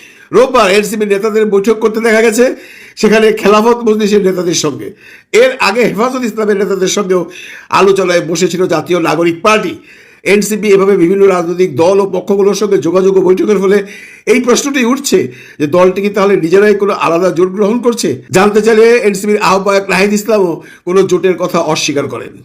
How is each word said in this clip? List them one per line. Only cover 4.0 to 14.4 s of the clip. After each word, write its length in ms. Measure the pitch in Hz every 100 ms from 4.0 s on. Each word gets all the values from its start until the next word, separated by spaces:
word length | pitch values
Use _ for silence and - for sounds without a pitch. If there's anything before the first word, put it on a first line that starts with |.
| 208 208 190
নেতাদের 280 | 175 180
সঙ্গে। 400 | 160 156 123 98 - - - _
এর 200 | 208 262 262
আগে 240 | 190 226
হেফাজত 400 | 214 175 247 262
ইসলামের 340 | 240 208 208 202
নেতাদের 300 | 196 196 185
সঙ্গেও 380 | - 185 185 165 - - - -
আলোচনায় 520 | 156 190 190 180 175
বসেছিল 460 | 156 175 180 170 180
জাতীয় 320 | 160 151 175
নাগরিক 420 | 160 156 170 165
পার্টি। 340 | 208 214 175 - - - - _
এনসিপি 440 | - 208 202 214 208
এভাবে 300 | 190 190 196
বিভিন্ন 300 | 170 196 196
রাজনৈতিক 480 | 180 170 175 180 139
দল 240 | 165 196
ও 60 | 196
পক্ষগুলোর 500 | 180 - 196 202 202
সঙ্গে 220 | 214 196
যোগাযোগ 400 | 147 180 190 190
ও 40 |
বৈঠকের 380 | 180 185 185 196
ফলে 240 | 190 202 196 - - - -
এই 160 | 247